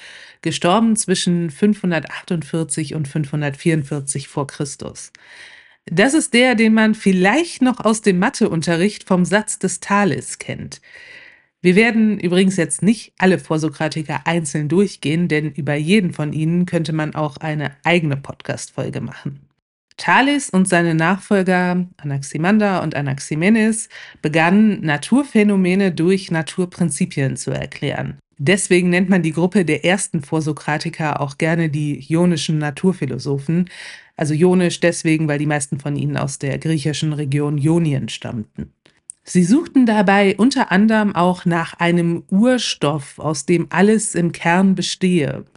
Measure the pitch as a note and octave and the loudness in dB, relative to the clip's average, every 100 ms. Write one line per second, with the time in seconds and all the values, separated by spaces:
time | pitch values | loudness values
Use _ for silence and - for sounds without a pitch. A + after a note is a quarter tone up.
0 | - - - - E3 - F3 G#3 A3+ G#3+ | -20 -20 -20 -8 -6 0 2 4 4 0
1 | - F#3 F3+ F3 E3+ - G#3 G3+ F3+ D#3+ | 0 -2 0 0 -2 0 0 0 0 -2
2 | - - - E3+ C#3+ E3 D#3+ - C#3+ D#3 | -4 -12 -6 -6 -4 -4 -4 -4 -6 -6
3 | C#3 D#3 C#3 D3 D3 C#3 F3 D#3+ C#3 D3 | -4 -4 -4 -4 -4 -2 0 0 -2 -6
4 | C#3 C#3 - D3+ C#3 - C#3 - - - | -6 -8 -8 -6 -6 -6 -10 -10 -14 -16
5 | - _ - - - - _ _ - E3+ | -20 _ -20 -20 -20 -20 _ _ -4 2
6 | B3+ D#4 - A#3 B3+ A3 A3 A3 A3 G#3+ | 4 2 2 2 4 4 4 4 4 2
7 | G3 F#3 F#3+ C#4 E4+ - B3+ A#3 G#3+ A3 | 2 4 4 2 0 0 0 0 0 0
8 | G3+ F3+ A3+ - G#3 E3 E3+ E3 G3+ - | 0 2 0 0 0 0 0 0 0 -2
9 | - F3+ F3 G#3 - - F#3 - - G3+ | -2 0 2 0 -2 -4 -6 -4 0 2
10 | G3 B2 - - - - C#3 - _ - | 2 -2 -8 -12 -10 -10 -10 -16 _ -20
11 | - - - _ _ _ F3 F3+ A#3 A3+ | -20 -20 -20 _ _ _ 2 4 4 4
12 | G#3+ G3+ F3 F3+ F#3+ F#3+ D#3+ - F#3 A#3 | 2 2 0 2 2 2 -2 0 0 0
13 | - - F#3 D#3+ - D#3+ D#3 C#3 D#3 D#3+ | -4 0 2 2 0 -2 -2 -4 -4 -4
14 | D3+ C#3+ - E3+ D#3+ D#3 D3 E3+ G3 - | -6 -6 -2 -2 -2 -4 0 2 0 -2
15 | C#3 E3 F3 D3+ D3+ C#3+ C#3 D3 D#3 G#3 | -2 0 0 0 -2 -6 -4 -2 2 2
16 | F3 - D3+ D3+ D#3+ F3 F3+ E3+ D#3+ D#3 | 2 -4 -6 -2 0 0 0 -2 -2 -4
17 | D#3 D#3 D3+ - D#3+ D3+ C#3 - - F3 | -4 -4 -6 -6 -8 -6 -6 -4 0 0
18 | D#3 C#3 - - - B2 - - - C2+ | 0 -4 -8 -14 -10 -10 -10 -8 -8 -8
19 | - - - C#3 _ _ _ _ _ - | -10 -10 -12 -12 _ _ _ _ _ -6
20 | - G3 C4+ C#4+ - F#3+ F#3 E3+ E3+ D#3+ | 2 2 4 0 0 0 2 2 2 2
21 | E3 G3 - G3+ F#3 F3+ F3+ F3+ F3+ _ | 2 0 0 0 2 0 0 -2 -4 _
22 | D3 C#3 C#3 D3+ F3 G#3+ G#3 F3 D#3+ C#3+ | -8 -6 -6 -2 2 2 2 0 -2 -4
23 | C#3+ C#3 - D3+ F#3 A3+ A3 A3 - - | -4 -6 -6 0 2 2 2 -2 -8 -16
24 | - - D3+ D#3+ E3 G3+ A3 F#3+ D#3 C#3+ | -20 -6 0 2 4 6 4 2 -2 -2
25 | - B3 C#4 A3 G#3 G3 F3+ F#3+ F#3+ D3 | 0 0 2 2 4 4 2 2 2 2
26 | E3+ F#3+ F#3+ E3 D3+ - F3+ - F3 - | 2 2 0 -4 -4 -4 -4 -2 -2 -2
27 | F3+ D3+ C3+ A#2+ - - - - C#3+ - | -4 -2 -2 -2 -6 -6 -8 -8 -6 -6
28 | - C#3 _ - C#3+ G3 - F3+ F3 F3 | -8 -12 _ -4 0 2 2 2 4 2
29 | F#3 F#3+ D#3+ E3 F3+ G#3+ D#3 D3 E3 F#3+ | 2 2 2 0 0 0 0 0 0 0
30 | - E3 - D#3+ D#3 C#3 - D3+ E3 - | -2 -6 -4 -4 -4 -6 -4 -4 -4 -6
31 | D3+ - C#3 - D#3+ E3 E3 D3 D3 C#3 | -4 -4 -6 -4 -2 0 0 -2 -4 -6
32 | C3+ D#3+ F3 D#3+ D3+ D3+ D3+ C#3 F#3+ F#3 | -2 0 2 0 -2 -2 -2 -2 -2 0
33 | C#3 C3+ C#3+ C#3 C#3 E3+ F3 - - - | -4 -6 -4 -4 -2 -2 -2 -8 -20 -20
34 | - - D3 D3+ F3+ F#3 F3 E3+ E3+ E3+ | -14 -4 -2 2 4 4 2 2 0 0
35 | E3 D#3+ D#3 D3 D3+ D3 C#3+ C#3+ D3 C#3+ | 0 0 0 -2 0 -2 -4 -6 -6 -4
36 | C#3+ C#3 C#3 - C#3 C#3 D#3+ D#3+ D3+ C#3+ | -4 -4 -4 -6 -6 -4 -2 -2 -2 -2
37 | D#3 D3 C#3 C#3+ D3 D3+ D3+ E3+ D#3+ C3+ | -4 -4 -2 -2 0 0 2 2 2 -2
38 | A2 - A#2 A#2 G#2 - D2 _ _ _ | -4 -10 -8 -8 -10 -12 -14 _ _ _
39 | - - - F3+ F3 C#4+ E4+ C4+ A#3 G#3+ | -20 -20 -2 0 4 2 2 2 4 4
40 | G3 G3 G3 F#3 B3 C#4 - F#3 A3 A3 | 4 4 4 4 2 2 2 4 4 4
41 | G#3 D#3+ F3+ F3+ E3+ E3+ E3 - E3+ F3 | 0 2 0 0 0 -2 -2 -2 2 2
42 | E3+ E3+ - F#3+ B3 B3 - - D3 D3+ | 0 -2 0 2 4 2 -2 -2 -2 -2
43 | - - D3+ D#3 - E3+ D#3+ E3 G#3 A3 | -8 -8 -6 -4 0 0 0 2 4 4
44 | - - E3+ - E3+ F3+ G3 F#3+ - - | 0 -2 -2 -2 0 4 4 2 -2 -2
45 | F#3 F3+ C3+ C3+ - | 0 2 0 -6 -14